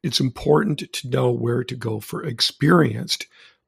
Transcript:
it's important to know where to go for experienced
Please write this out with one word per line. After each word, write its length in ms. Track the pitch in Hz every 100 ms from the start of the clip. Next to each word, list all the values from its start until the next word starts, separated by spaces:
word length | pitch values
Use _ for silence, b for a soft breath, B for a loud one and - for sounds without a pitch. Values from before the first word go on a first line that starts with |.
it's 180 | 165 -
important 720 | 131 - 143 151 208 147 -
to 160 | - 127
know 220 | 131 123
where 340 | 117 117 120
to 100 | 123
go 260 | 123 113 107
for 220 | - 147
experienced 1040 | 156 117 - - 147 175 135 110 - - - b b b